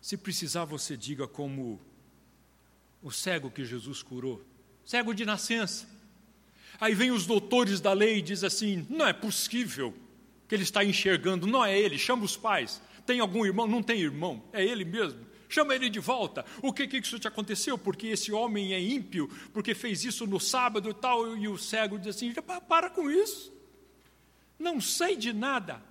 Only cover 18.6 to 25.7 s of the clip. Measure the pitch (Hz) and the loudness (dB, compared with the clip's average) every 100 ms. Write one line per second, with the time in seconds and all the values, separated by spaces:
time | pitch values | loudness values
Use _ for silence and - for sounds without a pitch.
18.6 | 190 190 185 269 185 180 143 - - 214 | -2 -2 0 -2 -2 -4 -4 -6 -8 -6
19.6 | 208 214 240 180 233 - 220 196 - 262 | -2 -2 -2 -4 -4 -4 -2 -2 0 2
20.6 | 247 214 202 208 254 240 226 226 214 190 | 2 0 -4 -2 2 2 2 -2 -4 -4
21.6 | - 220 214 202 190 202 240 240 - 359 | -2 0 0 -2 -6 -6 -6 -6 -8 -10
22.6 | 359 330 359 - 294 320 427 - - - | 2 4 4 0 2 4 2 -2 -14 -20
23.6 | - _ _ _ _ _ _ _ _ _ | -20 _ _ _ _ _ _ _ _ _
24.6 | 339 311 - - 339 349 226 214 262 262 | -2 -2 -2 0 2 2 -2 -2 0 -2
25.6 | 170 | -4